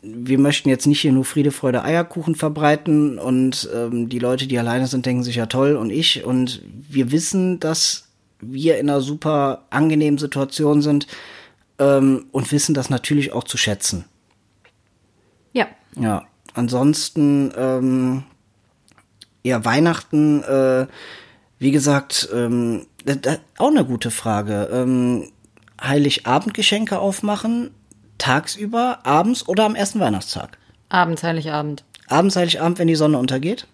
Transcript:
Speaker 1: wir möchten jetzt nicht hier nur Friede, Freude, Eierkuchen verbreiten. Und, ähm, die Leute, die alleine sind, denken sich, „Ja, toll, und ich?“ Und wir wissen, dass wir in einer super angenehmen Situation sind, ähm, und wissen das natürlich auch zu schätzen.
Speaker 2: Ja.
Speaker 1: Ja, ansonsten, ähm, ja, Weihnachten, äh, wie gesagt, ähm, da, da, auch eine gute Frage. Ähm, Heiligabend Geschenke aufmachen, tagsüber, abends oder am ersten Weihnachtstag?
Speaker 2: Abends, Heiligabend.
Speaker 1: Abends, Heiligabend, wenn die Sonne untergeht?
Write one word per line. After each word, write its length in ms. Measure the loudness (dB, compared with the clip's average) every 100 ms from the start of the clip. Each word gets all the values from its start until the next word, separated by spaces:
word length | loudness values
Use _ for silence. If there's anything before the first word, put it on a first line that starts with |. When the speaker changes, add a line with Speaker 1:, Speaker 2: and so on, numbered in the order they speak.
Speaker 1:
wir 360 | -14 -10 -2 2
möchten 320 | 4 2 2
jetzt 160 | 2 2
nicht 160 | 2
hier 100 | 4
nur 140 | 2 2
Friede, 260 | 0 0
Freude, 320 | 0 -2 -2
Eierkuchen 520 | 0 0 0 -4 -4 -2
verbreiten. 800 | -2 0 2 2 2 2 2 -2
Und, 500 | -2 2 2 0 -6 -4
ähm, 340 | -4 -4 -4
die 100 | -2
Leute, 260 | -2 -2 -2
die 120 | -2
alleine 260 | 0 0 -2
sind, 180 | -2 -2
denken 160 | -2
sich, 140 | -2 -4
„Ja, 100 | -2
toll, 280 | 0 2 2
und 140 | 0
ich?“ 340 | -2 0 -2
Und 380 | -2 0 0 -4 -16 -20 -6
wir 220 | -2 2
wissen, 480 | 0 0 -2 0 -2
dass 480 | -2 -2 -2 -4 _ _ _ _
wir 380 | -12 -2 2 2
in 120 | 2
einer 120 | 0
super 600 | -2 -4 0 2 0 -2 _
angenehmen 480 | 0 2 4 2 0
Situation 640 | -2 -4 -4 0 2 4
sind, 240 | 4 0 0 -14 -20 -20 -20 _ _ _
ähm, 460 | 4 4 4 2 -2
und 200 | -6 0
wissen 240 | 0 0 -2
das 140 | 0
natürlich 420 | -4 0 0 0
auch 100 | -4
zu 140 | -6 -4
schätzen. 480 | -2 -2 -4 -6 -10 _ _ _ _ _ _ _ _ _ _ _ _ _ _
Speaker 2:
Ja. 140 | -4 -4 -6 _ -4
Speaker 1:
Ja, 240 | -2 -2 -6 _ -16
ansonsten, 960 | -4 -2 2 2 2 -2 0 2 2 0 -2
ähm, 680 | -2 0 0 2 0 -2 -6 _ _ _ _ _ _ _ _ _ -20 _
ja, 220 | -2 -2 0
Weihnachten, 800 | 2 2 2 -2 2 2 2
äh, 440 | 2 2 2 2 -2 -8 -20 -20 -20 _ _ _
wie 140 | 2
gesagt, 580 | 2 2 0 0 -4 -4
ähm, 520 | -2 0 0 0 -4 -8 _ -6
da, 100 | -2
da, 200 | -2 -4 _ -2
auch 120 | 2
eine 120 | 4 2
gute 260 | -2 -4
Frage. 580 | -4 -2 -2 -2 -4 -2
Ähm, 600 | -2 0 0 0 -2 -6 _ _ _ _ -10
Heiligabend 720 | -2 2 2 0 0 0 0
Geschenke 460 | -2 0 0 -2 -2
aufmachen, 720 | -2 -2 -4 -4 -2 -4 -4 -12 _ -20 _ _
tagsüber, 840 | 0 0 -2 -8 -4 -2 -2 -4 0
abends 420 | 2 4 0 -2
oder 160 | 2 2
am 100 | 2
ersten 240 | -2 0
Weihnachtstag? 580 | 0 0 -4 -10 -10 -18 _ _ _
Speaker 2:
Abends, 340 | 0 0 0
Heiligabend. 600 | -2 -4 -4 -4 -4 -8 _ -20 _
Speaker 1:
Abends, 280 | 2 4 2
Heiligabend, 420 | 0 2 0 2
wenn 80 | 2
die 80 | 4
Sonne 220 | 4 2
untergeht? 480 | 0 -2 -4 -6 -10